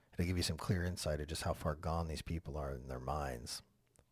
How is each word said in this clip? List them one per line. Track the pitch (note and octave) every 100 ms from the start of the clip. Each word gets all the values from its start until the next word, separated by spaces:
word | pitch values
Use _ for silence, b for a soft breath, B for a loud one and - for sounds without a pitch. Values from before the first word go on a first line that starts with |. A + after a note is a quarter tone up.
| b
It'll | - F2
give | F2+
you |
some | - E2
clear | - G2
insight | F2 F2 - D2+
of | D2
just | D#2+
how | F2
far | D#2 E2 D2+
gone | E2+ E2 E2
these | D2+
people | - E2 - D2
are | C#2
in | C2+ C2
their | B1+
minds. | B1+ D2 C#2 B1 - - - _ _ - -